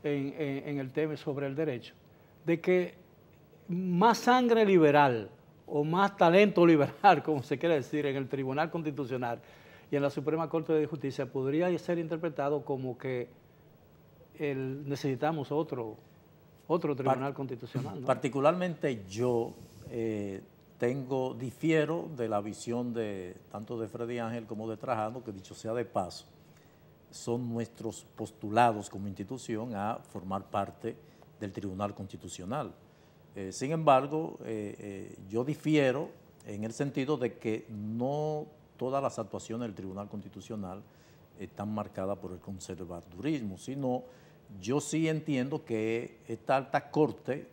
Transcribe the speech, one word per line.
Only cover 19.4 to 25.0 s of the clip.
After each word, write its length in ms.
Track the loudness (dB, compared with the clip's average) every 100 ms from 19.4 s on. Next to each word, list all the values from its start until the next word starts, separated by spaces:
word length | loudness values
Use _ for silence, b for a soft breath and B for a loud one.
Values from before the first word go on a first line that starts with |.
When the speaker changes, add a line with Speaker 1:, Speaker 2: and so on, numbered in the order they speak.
| 0 -8 -20 -18 -10
Speaker 2:
eh, 500 | -4 -2 -2 -4 -8 -12 -20 -20 -2
tengo, 560 | 0 0 -2 -2 -2
difiero 720 | -4 -8 -2 2 4 4 -2 -4 -4
de 120 | 0
la 120 | 0
visión 520 | -2 -8 -4 -4 -2
de, 420 | -4 -4 -6 -10 -14 -14
tanto 260 | -12 -8 -6
de 80 | -6
Freddy 300 | -6 -6 -4
Ángel 280 | -4 -6 -8
como 220 | -8 -6
de 60 | -6
Trajano, 480 | -2 -2